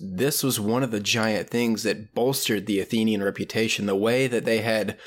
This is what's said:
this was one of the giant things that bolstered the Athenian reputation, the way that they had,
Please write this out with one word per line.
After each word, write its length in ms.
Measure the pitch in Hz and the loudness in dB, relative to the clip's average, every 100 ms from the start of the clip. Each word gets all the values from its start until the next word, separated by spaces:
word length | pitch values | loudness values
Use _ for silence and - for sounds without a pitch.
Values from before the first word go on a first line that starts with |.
this 400 | 95 92 135 151 | -8 -2 0 0
was 180 | 135 117 | 0 0
one 220 | 104 120 | 0 0
of 80 | 135 | 0
the 100 | 107 | -2
giant 500 | 101 117 110 104 - | -2 0 2 0 -2
things 340 | 117 117 110 | 0 0 0
that 320 | 110 107 104 - | 0 -4 -4 0
bolstered 500 | 123 135 - 107 101 | 0 0 0 -2 0
the 140 | 101 | -2
Athenian 420 | 92 113 110 104 | 0 2 2 2
reputation, 640 | 98 98 98 113 110 - 101 | 0 -2 -4 0 0 0 0
the 100 | 98 | 0
way 300 | 110 123 135 | 2 2 2
that 200 | 117 113 | 0 0
they 160 | 113 | 0
had, 360 | 113 110 101 - | 2 0 -2 -6